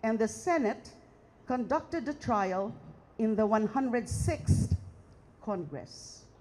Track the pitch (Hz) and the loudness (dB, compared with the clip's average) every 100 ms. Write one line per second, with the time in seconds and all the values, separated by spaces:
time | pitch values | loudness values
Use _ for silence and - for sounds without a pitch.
0 | 226 226 220 - - 330 220 - - - | 0 2 0 0 0 2 2 -2 -8 -20
1 | - - - - - 254 220 302 311 330 | -20 -20 -20 -20 -4 -2 2 0 0 -4
2 | 254 294 - 220 190 185 202 233 - - | -4 -6 0 2 2 0 -2 -6 -16 -20
3 | - - 220 214 214 214 214 269 269 240 | -20 -2 2 4 4 4 2 0 0 -2
4 | 240 - - 302 - - - - - - | -2 -2 0 0 2 4 4 0 -4 -20
5 | - - - - - 196 156 139 - - | -20 -20 -20 -12 -6 -4 -4 -8 -12 -16
6 | - - - - | -18 -18 -20 -20